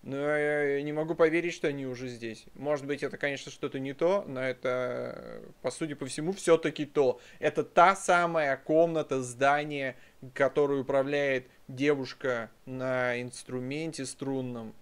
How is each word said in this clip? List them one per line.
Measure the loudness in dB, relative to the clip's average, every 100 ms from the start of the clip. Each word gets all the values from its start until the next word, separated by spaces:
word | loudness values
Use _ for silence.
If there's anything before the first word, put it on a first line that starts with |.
| -8
Но | -4
я | 0 2 2 2 2 0
не | -2
могу | -2 -2 4
поверить, | 4 4 -2
что | -2 -2
они | -2 -6
уже | -6 -8
здесь. | -8 -10 -10 -14
Может | -10 -4 -4 -2
быть, | -4
это, | -4 -4
конечно, | -4 -4 -10
что-то | -8 -8 -6
не | -8
то, | 0 2 2 -2
но | -4
это, | -4 -2 -2 -2 -2 -4 -6 -10 -12 -14 -16 -8
по | -6
судя | -4 -6 -6
по | -8
всему, | -4 -4
все-таки | -2 4 6 4 -2 -2
то. | 2 2 2 -8 -2
Это | -2 0
та | 0 6 6
самая | 6 4 4 4 2 0 -2
комната, | 2 4 4 4 0 -2
здание, | -2 0 2 2 0 -4 -6 -8 -18 _ -16
которой | 0 2 4 2 2
управляет | 2 2 2 0 2 0 -4 _ -16
девушка | 0 2 2 -2 -4 -2 -2 -4 -14 -12
на | -6 -2 0 0 -2
инструменте | -6 -12 -10 -8 -6 -6 -6 -6 -10
струнном | -8 -4 -4 -4 -8 -12 -14